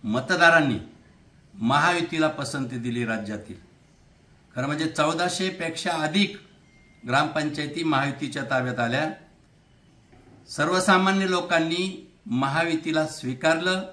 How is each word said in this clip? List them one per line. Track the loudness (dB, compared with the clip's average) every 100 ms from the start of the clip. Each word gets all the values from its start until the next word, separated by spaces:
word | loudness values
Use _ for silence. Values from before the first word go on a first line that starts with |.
मतदारांनी | -2 -2 0 6 8 8 4 0 -6 -20 -20 _ -20 -20 _
महायुतीला | -4 2 4 4 2 -2 0 0
पसंती | 0 -6 -6 -6 -6
दिली | -4 -4
राज्यातील. | -2 -4 -6 -10 -12 -18 -20 _ _ _ _ _ _ _ _ -8
खरं | -4
म्हणजे | -2 -4
चौदाशे | 0 0 2 -2 0 -4
पेक्षा | -4 -6 -4 -4 -2
अधिक | 0 0 0 -2 -18 _ _ _ -20 _ 0
ग्रामपंचायती | 2 2 0 -2 -4 -6 -4
महायुतीच्या | 0 0 0 -4 -6 -6 -2
ताब्यात | -2 -2 -2
आल्या. | -2 0 -2 -6 -18 _ _ _ _ _ _ _ _ -20 -20 -20 -16 -2
सर्वसामान्य | 0 2 4 6 6 2 2
लोकांनी | 0 2 0 2 0 -2 -6 -16 _ -4
महायुतीला | -2 0 0 0 0 0 0 -2
स्वीकारलं | -4 -8 0 2 2 0 -2 -4